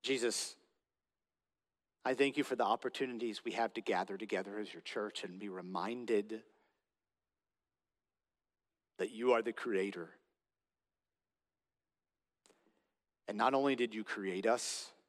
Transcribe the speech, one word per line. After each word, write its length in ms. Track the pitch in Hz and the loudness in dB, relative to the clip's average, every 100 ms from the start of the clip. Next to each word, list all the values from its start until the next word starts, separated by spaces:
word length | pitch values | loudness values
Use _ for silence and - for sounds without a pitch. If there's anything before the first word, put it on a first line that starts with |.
Jesus, 520 | - 135 117 104 - - _ _ _ _ _ _ _ _ _ _ _ _ _ _ | 0 2 2 0 -6 -12 _ _ _ _ _ _ _ _ _ _ _ _ _ _
I 100 | 127 | -2
thank 220 | 131 139 139 | 4 4 4
you 80 | |
for 120 | 135 120 | 0 2
the 80 | |
opportunities 800 | 104 113 127 - 131 120 117 101 | 4 2 0 -2 -4 -2 -4 -4
we 80 | 117 | -6
have 200 | 107 113 | 0 0
to 60 | - | 0
gather 360 | 107 92 92 98 | 0 0 0 -6
together 420 | 107 98 95 104 | -2 -4 -2 -6
as 140 | 101 | -8
your 100 | - | -10
church 420 | - 120 104 - | -8 -4 -4 -6
and 140 | 95 92 | -10 -10
be 100 | 101 | -8
reminded 960 | 92 90 92 95 120 117 107 104 113 - _ _ _ _ _ _ _ _ _ _ _ _ _ _ _ _ _ _ _ _ _ _ _ _ - | -8 -6 -4 -4 -4 2 2 2 -8 -10 _ _ _ _ _ _ _ _ _ _ _ _ _ _ _ _ _ _ _ _ _ _ _ _ -6
that 120 | 92 | -6
you 220 | 110 123 | 0 4
are 100 | 117 | 6
the 100 | 113 | 4
creator. 580 | 113 123 98 98 92 82 - _ _ _ _ _ _ _ _ _ _ _ _ _ _ _ _ _ _ _ _ _ _ _ _ _ _ _ _ _ _ - | -2 0 2 2 -4 -12 -16 _ _ _ _ _ _ _ _ _ _ _ _ _ _ _ _ _ _ _ _ _ _ _ _ _ _ _ _ _ _ -10
And 100 | 104 | 2
not 180 | 117 | 4
only 220 | 135 139 127 | 6 4 2
did 180 | 120 | 0
you 100 | 110 | -2
create 420 | 104 - 95 92 107 | -6 -4 -2 0 2
us 440 | 123 - - - - | 2 0 -6 -10 -18